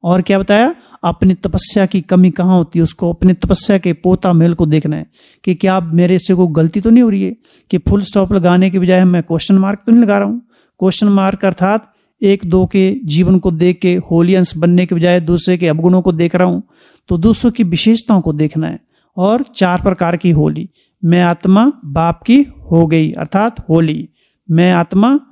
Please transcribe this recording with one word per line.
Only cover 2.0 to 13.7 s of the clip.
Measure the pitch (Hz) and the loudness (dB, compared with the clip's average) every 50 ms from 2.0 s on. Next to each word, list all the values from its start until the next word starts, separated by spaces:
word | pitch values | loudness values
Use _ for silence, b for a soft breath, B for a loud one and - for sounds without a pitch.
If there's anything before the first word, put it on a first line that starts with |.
कमी | 160 _ 185 180 180 185 | -4 _ 2 2 2 2
कहाँ | 156 - 175 180 185 | 2 0 0 0 2
होती | 180 165 - _ 170 | 0 0 -2 _ -2
है, | 165 | -2
उसको | 165 - _ - 170 170 | -2 -2 _ -6 -6 -4
अपनी | - - 185 185 | 0 0 0 0
तपस्या | - - 180 190 - - - 208 190 | 0 -2 -4 -4 -4 0 -2 -2 0
के | 165 180 170 | 0 -2 -6
पोता | - _ 180 185 180 - 190 175 | -2 _ -2 -2 0 0 0 2
मेल | 165 160 170 170 | 2 2 2 0
को | 165 170 | 0 -2
देखना | 156 147 156 151 160 151 | 0 0 -2 -2 -4 -6
है | 156 156 _ b b b b b b b | -8 -10 _ b b b b b b b
कि | - 180 | -6 -4
क्या | 156 - 190 185 190 | 0 0 0 0 0
मेरे | 180 165 160 170 180 175 185 180 | -4 -2 0 0 2 2 0 -2
से | - - 185 | 0 -2 0
कोई | 180 185 | 0 0
गलती | 170 151 165 160 165 - 208 | 0 2 0 0 0 0 -2
तो | 185 226 | 2 4
नहीं | 226 240 247 | 4 4 4
हो | 226 | 2
रही | 202 196 196 | 0 -2 -4
है, | 185 226 _ b b b b b b | -6 -8 _ b b b b b b
कि | - 180 | -6 -4
full | - - 190 202 196 | -2 0 -2 0 -2
stop | - - 208 190 180 202 | -2 -2 -2 -2 0 0
लगाने | 196 170 175 175 180 185 190 | 0 2 2 2 2 2 2
के | 175 196 | 0 0
बजाय | 180 175 185 185 185 | 0 2 2 2 4
मैं | 185 180 175 160 | 2 2 0 -2
question | _ 165 165 - - 196 | _ -4 -6 0 2 2
mark | 190 190 196 202 196 _ | 2 2 0 -4 -6 _
तो | - 226 | 2 4
नहीं | 240 233 | 4 4
लगा | 202 202 202 | 2 0 0
रहा | 202 202 | -2 -2
हूँ। | 220 240 - _ _ _ _ _ _ _ | -6 -8 -10 _ _ _ _ _ _ _
क्वेश्चन | - 190 185 - 208 208 | -2 -2 0 0 0 2
मार्क | 202 196 190 190 196 190 - | 2 2 2 0 -2 -2 -2
अर्थात | 196 180 - 180 190 208 226 220 _ _ _ _ _ _ _ - | -4 -2 0 -2 0 0 -2 -4 _ _ _ _ _ _ _ 0
एक | 196 196 196 - | 0 0 0 -2
दो | 175 170 185 185 | -2 0 0 0
के | 170 - 196 190 190 202 269 - | 0 0 0 0 0 0 -4 -6
जीवन | 165 147 160 180 180 190 185 | -4 0 0 2 2 2 2
को | - 190 | 2 -2
देख | 175 156 170 180 | -2 0 0 0